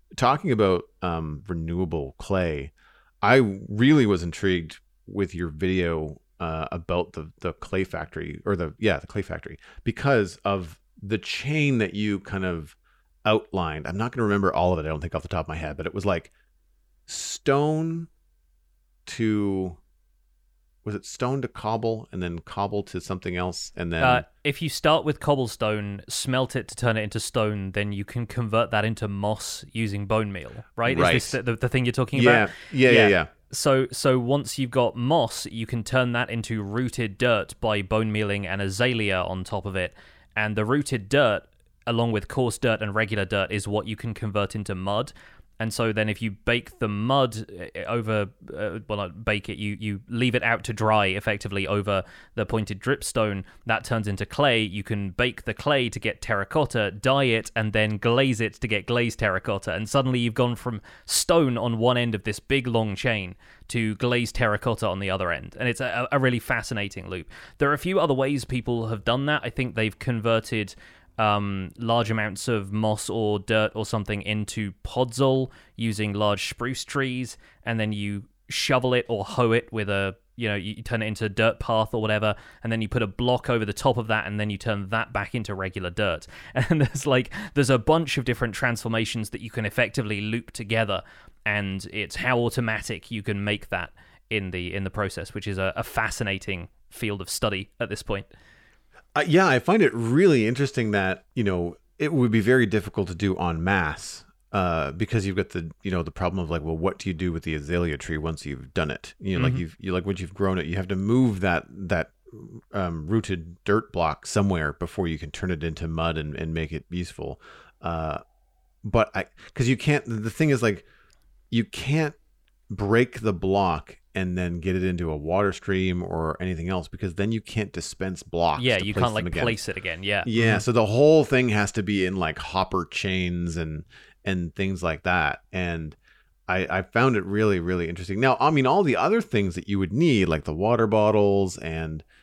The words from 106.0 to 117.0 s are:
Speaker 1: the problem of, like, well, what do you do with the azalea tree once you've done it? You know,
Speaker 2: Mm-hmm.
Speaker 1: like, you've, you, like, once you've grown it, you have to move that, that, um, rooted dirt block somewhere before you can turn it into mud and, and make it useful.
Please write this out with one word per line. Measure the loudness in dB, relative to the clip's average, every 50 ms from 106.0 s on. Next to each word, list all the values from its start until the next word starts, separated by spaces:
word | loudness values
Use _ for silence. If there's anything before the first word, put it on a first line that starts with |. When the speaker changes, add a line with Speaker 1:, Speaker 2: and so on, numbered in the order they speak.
Speaker 1:
the | -2 -4
problem | -4 -2 -2 -2 0 -2
of, | -2 -2
like, | -2 -2 -2
well, | -2 -2
what | 0 0 -2 -2 -2
do | -4 -4
you | -4
do | -2 -2 -2
with | -2 -2 -4
the | -4 -4
azalea | -4 -2 -2 0 0 0 0 -2
tree | -4 -4 -4 -4 -4
once | -2 -4 -4 -6 -8
you've | -8 -10 -10 -12 -6 -2
done | -2 0 0
it? | -2 -6 -10 -16 -16 -10
You | -6 -2 0 0
know, | 2
Speaker 2:
Mm-hmm. | 0 0
Speaker 1:
like, | -2
you've, | -4 -6 -10 -8
you, | -6 -2 -2
like, | -2 -2 -2
once | -4 -4
you've | -6 -8 -4
grown | -2 0 0 2 0
it, | 0
you | -2 -2 -4
have | -2 -2
to | -2
move | -2 0 2 4 4 4 4 2 2
that, | 0 0 0 0 -2 -6
that, | -10 -10 -4 -2 -2 -2 -2 -4 _ _ _ -20 -20 -20 -18 -18 -18 -20 -18 _
um, | -4 -4 -2 -2 -4 -4 -4
rooted | 0 0 0 0 0 -4 -6 -6 -10 -16 -8 _
dirt | 0 0 0 0 -2 -2
block | 0 0 0 0 -2 -6
somewhere | -2 2 2 4 4 4 2 0 -2 -2
before | -4 -8 -6 -4 -2 -2 -2
you | -2 -4
can | -6 -10
turn | -8 -6 -4 -2
it | -2 -2 -2
into | -4 -4 -4 -6 -4
mud | -2 -2 0 0 0 -2
and, | -4 -6 -6
and | -6 -6 -4
make | -4 -4 -4 -4
it | -6 -8 -8 -6
useful. | -6 -6